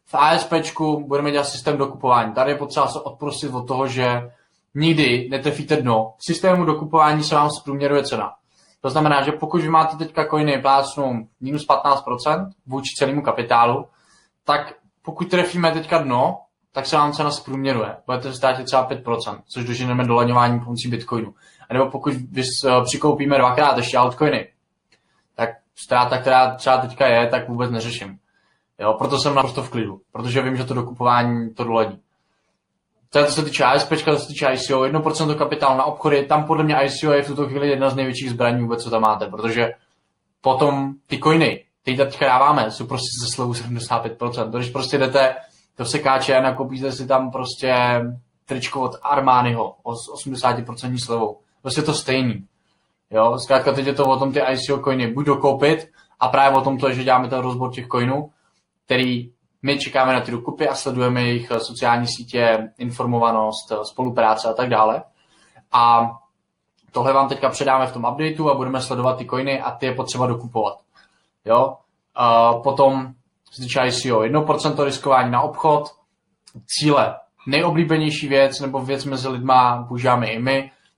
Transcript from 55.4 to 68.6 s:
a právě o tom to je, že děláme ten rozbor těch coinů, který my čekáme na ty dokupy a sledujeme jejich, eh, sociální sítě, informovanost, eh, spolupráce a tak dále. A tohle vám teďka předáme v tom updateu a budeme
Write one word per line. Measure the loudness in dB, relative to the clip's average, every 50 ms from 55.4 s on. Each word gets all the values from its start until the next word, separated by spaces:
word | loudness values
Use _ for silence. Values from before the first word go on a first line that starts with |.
| 2 2 2 4 2 2 2 0 -2 -10 _ _ _ _ _ _
a | -2 0
právě | 4 4 4 4 4 4
o |
tom | 2 0 0 0
to | 0 -2
je, | -2
že | 0 0
děláme | 2 2 2 2 0
ten | -4 -4
rozbor | -4 -4 -4 -4 -6 -6
těch | -6 -10 -8 -4
coinů, | -2 -2 0 0 -2 -2 -4 -8 _ _ _ _ _ _ _ _ _ _ _
který | -2 0 0 0 0 -2 -4 -6 -10 _ _ _ _ _ _
my | -2 -2 -2 -2
čekáme | -4 -2 2 2 4 4
na | 2 0
ty | 0 -4
dokupy | -6 -6 -6 -8 -4 -2 -2 -2
a | -2
sledujeme | -2 -4 -4 -2 0 0 0 2 0
jejich, | 0 0 0 -2 -2 -4
eh, | -4 -4
sociální | -4 -6 -6 -2 0 2 2 2 0
sítě, | -4 -6 -8 -10 -4 0 2 4 4 4 2 0 -6 -10 -10
informovanost, | -10 -8 -6 -4 -2 -2 0 2 2 2 2 2 0 -2 -4 -6 -8 -6
eh, | -6 -6 -6
spolupráce | -8 -6 -6 -6 -2 0 2 4 4 2 2 0 -2
a |
tak | -2 -2 -2 0
dále. | 2 4 4 4 2 0 -6 -12 _ _ _ _ _ _ _ _ _ -20 _ _
A | 2 4 6 6 6 4 4 0 -4 -10 _ _ _ _ _ _ _ _ _ _ _ _ _ _
tohle | -4 0 0 4
vám | 4 4 4 2
teďka | 0 0 -2 -2
předáme | -2 0 0 2 2 2 0
v | -2
tom | -4 -4 -4 -4
updateu | -2 -2 -4 -4 -2 -2 0 0
a | 0
budeme | 0